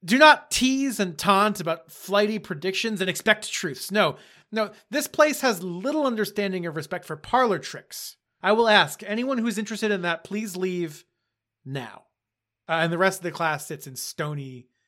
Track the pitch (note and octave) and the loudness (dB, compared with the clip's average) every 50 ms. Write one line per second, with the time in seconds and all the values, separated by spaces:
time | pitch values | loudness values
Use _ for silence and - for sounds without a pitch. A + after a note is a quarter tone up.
0 | - E3 G3+ C4 D4+ D#4 C#4+ A#3 - - - - A#3+ C4 C4+ C4+ C4+ C#4 A3+ G3+ | 0 2 6 8 10 10 8 8 4 -4 -2 2 2 2 2 2 0 -2 0 -2
1 | G#3 F#3 E3 - - F3+ G3+ F#3+ G3+ G#3+ G3+ G#3 F3 D#3+ E3 - - _ - - | -2 -2 -2 -4 2 4 4 6 4 2 2 -2 -2 -4 -4 -4 -4 _ -20 -20
2 | - - F#3+ G3+ G#3+ G#3+ A3 G#3+ - - F#3+ D3 C#3+ F#3 F#3+ F#3+ - A3+ A3 F#3+ | -10 0 2 2 2 2 0 -4 -6 -8 -10 -4 -4 -4 -2 -2 -4 -4 -2 -2
3 | F#3+ F#3 F3 - - G#3+ G#3 G3+ - - - - - E3+ C#3 - - - F#3+ G#3 | -2 -2 -4 -2 2 2 2 2 2 -8 -8 -6 -6 -6 -8 -8 -10 -4 2 2
4 | G3+ D#3 - - - - - _ _ _ - A3 G#3+ G3+ - - _ _ G3+ C#4+ | 2 2 2 -4 -14 -20 -20 _ _ _ -4 -4 -4 -4 -4 -16 _ _ -4 -4
5 | D4 - - - D4+ D4+ C#4 - - C4 A3+ F3 F3 F#3 E3+ F3 F#3+ C4 D4+ D#4 | -4 -4 2 4 4 4 4 2 0 0 0 0 -4 -8 -8 -6 -4 -2 -2 0
6 | D4 C4 A#3 G#3+ G#3+ - - - G3+ G3 F#3 F#3 E3+ E3+ D#3 D#3+ C#3+ - - F3 | 0 0 0 -2 -4 -4 -2 -4 -4 -2 -2 -4 -6 -6 -6 -8 -8 -6 -8 -10
7 | F3 - D#3 D3+ _ - - B3 B3+ A#3+ G3 D#3+ - - - C3+ - _ - - | -8 -10 -12 -12 _ 0 2 2 4 4 2 -2 -4 -10 -14 -14 -16 _ -16 -14
8 | - - - _ _ _ _ _ - F#3 G#3 A3+ A#3 A3+ G#3 G3+ E3+ D3 - - | -14 -14 -16 _ _ _ _ _ 0 2 2 4 4 6 6 6 6 4 0 -12
9 | - F#3+ G3+ A3 B3 C4 C#4 B3 A3 A#3+ G#3 G3 A3 G#3 A3+ G#3 - G#3+ G#3 F#3+ | -8 -6 -4 -4 -2 -2 -2 -2 -2 -2 -2 -2 -4 -6 -6 -2 0 0 0 0
10 | F3 F3 E3+ E3 - - F#3+ G#3 A3 G#3+ F3 F3+ F#3 F#3+ F3+ F3+ F3 E3 D3+ D3 | 0 -2 -4 -4 -6 -6 -6 -6 -6 -6 -6 -4 -2 -2 -2 -2 -4 -4 -6 -12
11 | - _ _ _ _ _ _ _ _ _ _ _ _ C3+ C3+ C#3 B2 A2 G2 - | -20 _ _ _ _ _ _ _ _ _ _ _ _ -10 -10 -10 -10 -10 -14 -20
12 | _ _ _ _ _ _ _ _ _ _ _ _ _ - D#3+ E3 D#3+ E3+ E3 E3 | _ _ _ _ _ _ _ _ _ _ _ _ _ -4 -2 0 0 0 2 2
13 | F#3 F#3+ F#3 F#3 F3 F3 - - E3+ D#3+ D3+ C#3+ - - D#3+ D3 - C#3+ C3 A#2+ | 2 2 0 0 -8 -8 -6 -2 -2 -2 -2 -2 -6 -10 -12 -12 -12 -16 -12 -12
14 | - - - - D#3+ D3 D3+ D3 C#3 C3 B2+ B2 B2 _ _ _ _ | -12 -12 -8 -6 -6 -6 -6 -8 -8 -10 -12 -16 -18 _ _ _ _